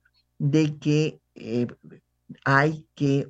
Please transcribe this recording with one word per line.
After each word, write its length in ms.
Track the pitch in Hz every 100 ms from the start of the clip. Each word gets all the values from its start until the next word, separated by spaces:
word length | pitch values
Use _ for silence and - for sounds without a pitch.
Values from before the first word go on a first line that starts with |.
| _ _ _ -
de 400 | 143 156 151 151
que, 420 | 147 151 156 - _
eh, 320 | - 110 120 120 - - - _ _ - -
hay 420 | 135 135 160 156 -
que 320 | - 139 139